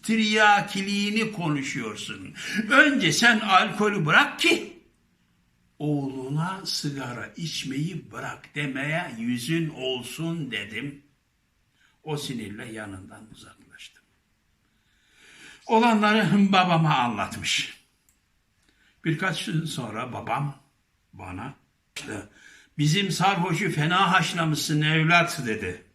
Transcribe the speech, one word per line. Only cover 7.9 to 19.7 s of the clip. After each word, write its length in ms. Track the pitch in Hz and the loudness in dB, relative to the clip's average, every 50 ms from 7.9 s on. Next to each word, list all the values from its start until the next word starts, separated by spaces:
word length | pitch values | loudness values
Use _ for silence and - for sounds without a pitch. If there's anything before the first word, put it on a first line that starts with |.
| 185 147 - - | -6 -10 -12 -12
bırak 420 | 110 113 117 - - - - - _ | -14 -12 -10 -10 -12 -14 -18 -12 _
demeye 600 | 147 147 143 127 131 139 147 156 170 180 156 120 113 | -6 -6 -6 -6 -6 -4 -4 -4 -4 -6 -6 -10 -8
yüzün 500 | 113 120 123 123 117 139 165 170 165 156 | -4 -4 -4 -4 -2 -2 -2 -2 -2 -4
olsun." 840 | - 127 127 131 127 123 117 - - - 160 165 170 170 143 120 | -6 -6 -6 -4 -4 -6 -8 -12 -10 -8 -6 -6 -4 -6 -6 -6
dedim. 520 | 113 101 101 104 107 110 131 147 139 - _ _ _ _ _ _ _ _ _ _ _ _ _ _ _ _ _ _ _ _ | -8 -8 -10 -8 -10 -10 -10 -10 -12 -14 _ _ _ _ _ _ _ _ _ _ _ _ _ _ _ _ _ _ _ _
O 140 | _ 156 147 | _ -8 -8
sinirle 560 | 139 131 123 120 113 107 98 101 113 127 113 | -6 -6 -8 -8 -8 -8 -10 -12 -12 -12 -12
yanından 580 | 110 110 107 101 95 95 98 98 107 107 107 104 | -12 -12 -12 -12 -12 -14 -16 -18 -20 -20 -20 -20
uzaklaştım. 720 | - - - - - _ - _ - - - - _ _ _ _ _ _ _ _ _ _ _ _ _ _ _ _ _ _ _ _ _ _ _ _ _ _ - - - - - - - - _ | -20 -20 -20 -20 -20 _ -20 _ -20 -20 -20 -20 _ _ _ _ _ _ _ _ _ _ _ _ _ _ _ _ _ _ _ _ _ _ _ _ _ _ -20 -20 -20 -20 -20 -20 -20 -18 _
Olanları 840 | - 233 220 240 240 220 208 214 208 214 220 202 156 180 202 202 196 | 2 4 6 6 6 6 6 4 4 4 4 4 4 4 4 6 6
babama 440 | 196 185 180 175 170 160 160 156 151 | 6 4 6 6 4 4 4 4 4
anlatmış. 840 | 131 123 120 110 101 95 - - 104 85 - - - - - - - _ _ _ _ _ _ _ _ _ _ _ _ _ _ _ _ _ _ _ _ _ _ _ _ _ | 4 2 0 0 -4 -6 -6 -6 -8 -4 -2 -2 -2 -2 -6 -10 -20 _ _ _ _ _ _ _ _ _ _ _ _ _ _ _ _ _ _ _ _ _ _ _ _ _
Birkaç 400 | 165 151 151 190 185 156 - - | -2 -2 0 -2 -4 -4 -4 -6
gün 200 | 165 165 156 156 | -2 -2 -2 -2
sonra 480 | 156 | -2